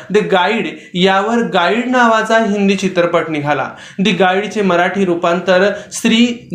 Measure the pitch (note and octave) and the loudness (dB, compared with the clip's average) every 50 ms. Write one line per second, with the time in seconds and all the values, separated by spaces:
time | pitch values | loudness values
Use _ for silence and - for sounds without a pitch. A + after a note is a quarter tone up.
0 | - - F#3 G#3 F#3+ E3 F#3 F3+ F3 G3 A3+ A3 E3+ D#3 D#3 - - - - F3+ | -6 -2 0 0 2 2 0 0 2 0 -2 -2 -4 -6 -8 -12 -14 -8 -2 0
1 | F3+ F#3+ F#3+ G3 G3+ A3 A#3 A#3 A#3 F3 E3+ F#3 E3+ F3+ G#3 A#3+ B3 B3 B3+ B3+ | 2 2 2 2 0 0 -2 -2 -2 -2 0 0 0 0 0 0 -2 0 0 2
2 | A#3+ A3+ A3 A3 A3 A3 A3+ A3+ A3+ G3+ G3+ G#3 G3 G3 G3+ F#3+ G3 F#3 - F3 | 2 4 2 2 0 0 0 0 2 0 0 0 0 0 0 0 -2 -2 0 0
3 | E3+ E3+ E3+ E3 D#3 D#3+ D#3 D3 C#3+ D3 D3 D3 B2+ - - - - - - - | 0 2 0 0 -2 -2 -4 -4 -2 -2 -2 -2 -4 -6 -10 -14 -20 -12 -6 -2
4 | F#3 A3 F#3+ E3+ F#3+ F#3 F#3 G3 G#3 G3+ - A3 G3+ F#3 F3 E3+ F3 F#3 F#3 G3 | 0 0 2 2 2 2 2 0 -2 -4 -4 -2 0 0 2 2 0 0 0 -2
5 | G3 F3 E3+ E3+ - E3+ E3+ F#3 F3+ G3 F#3 F#3 G3 G3+ G3 - - - - - | -2 0 0 0 0 0 -2 0 0 2 2 2 2 2 -2 -4 -10 -14 -8 -4
6 | - A3+ A3 A3+ A#3+ B3 A#3 - - - | 0 2 2 2 2 2 0 -4 -10 -12